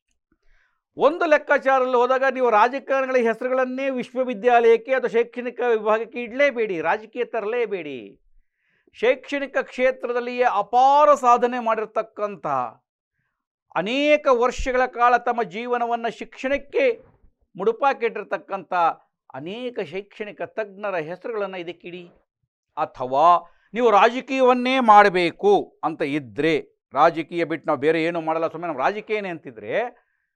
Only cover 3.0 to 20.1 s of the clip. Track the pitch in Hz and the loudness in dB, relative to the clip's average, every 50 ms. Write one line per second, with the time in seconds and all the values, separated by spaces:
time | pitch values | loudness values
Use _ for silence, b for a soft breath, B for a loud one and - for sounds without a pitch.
3 | 269 262 262 254 226 226 220 226 247 254 254 262 262 254 254 262 269 269 262 247 | -2 0 0 0 0 0 -2 -2 -4 -4 -2 -2 -2 -2 -4 -6 -6 -4 -4 -6
4 | 240 - - 254 262 247 247 196 208 247 240 233 233 226 233 226 226 262 262 254 | -8 -6 -4 -4 -4 -4 -4 0 2 4 4 6 6 6 4 4 2 -2 -4 -2
5 | 226 202 190 226 233 233 - 247 233 247 240 - 240 240 226 214 208 220 214 226 | -2 -2 0 -2 -2 -2 -6 -10 -10 -10 -6 -4 0 0 0 0 2 0 0 0
6 | 226 226 - 240 240 214 233 269 285 277 226 240 220 208 185 160 156 165 202 220 | -2 -6 -8 -10 -10 -8 -2 0 0 0 0 -2 -4 -4 -4 -4 -2 -2 -2 -4
7 | 220 214 - 247 240 240 - 226 202 208 240 247 233 202 202 180 156 147 135 120 | -6 -12 -8 -8 -8 -6 -6 -6 -6 -4 -4 -4 -4 -4 -6 -8 -8 -10 -12 -14
8 | 104 101 117 _ _ _ _ _ _ _ _ _ _ _ _ _ _ _ _ - | -14 -18 -20 _ _ _ _ _ _ _ _ _ _ _ _ _ _ _ _ -2
9 | 214 247 277 269 - - 285 277 277 269 - 240 247 - - 247 254 262 254 254 | 0 0 0 0 -2 -8 -6 -6 -6 -4 -4 -6 -6 -6 -4 0 0 0 0 -2
10 | - 240 240 247 240 247 247 247 247 226 185 202 208 202 233 247 262 269 277 294 | -6 -4 -4 -4 -4 -6 -2 0 0 2 2 0 -2 0 2 4 4 6 6 6
11 | 302 294 285 - 254 240 240 247 247 240 247 247 226 226 220 214 214 214 - 220 | 6 6 4 4 4 4 4 4 2 -2 -2 -2 -2 -2 -2 -2 -4 -6 -6 -6
12 | 214 - - 214 208 208 202 151 - 151 139 127 123 117 113 _ _ _ _ _ | -6 -6 -8 -8 -8 -8 -8 -8 -6 -4 -4 -2 -4 -6 -10 _ _ _ _ _
13 | _ _ _ _ _ _ _ _ _ _ _ _ _ _ - 160 180 208 254 277 | _ _ _ _ _ _ _ _ _ _ _ _ _ _ -6 -4 -4 -2 -2 -2
14 | 294 302 302 294 - 269 254 226 247 254 247 - - 269 247 254 254 247 - 233 | 2 2 2 2 4 2 2 2 2 -2 -2 -2 -4 -2 0 0 -2 -2 0 2
15 | 240 247 294 240 240 247 240 233 226 170 170 220 240 247 240 240 240 233 240 233 | 2 4 4 2 0 -2 -2 -2 -4 -6 -6 -10 -6 -4 -4 -2 -2 -4 -4 -4
16 | 233 226 - - 226 - - - - 262 277 277 277 - - - 277 247 226 - | -4 -6 -8 -8 -14 -16 -14 -8 -6 -4 -4 -4 -6 -4 -2 0 0 0 0 -2
17 | - _ _ _ _ _ _ _ _ _ _ 175 190 220 226 226 277 277 254 208 | -10 _ _ _ _ _ _ _ _ _ _ -4 -2 -2 -2 2 0 0 0 0
18 | 233 220 185 202 226 - 196 185 - - 202 190 170 - 180 175 165 151 - - | -4 -6 -6 -6 -8 -8 -8 -8 -8 -8 -10 -10 -8 -4 -2 0 0 0 0 -4
19 | _ _ _ _ _ _ - 131 151 175 208 240 254 247 247 - 190 139 175 190 | _ _ _ _ _ _ -16 -14 -12 -12 -12 -10 -10 -10 -8 -8 -10 -8 -8 -12
20 | 202 _ | -12 _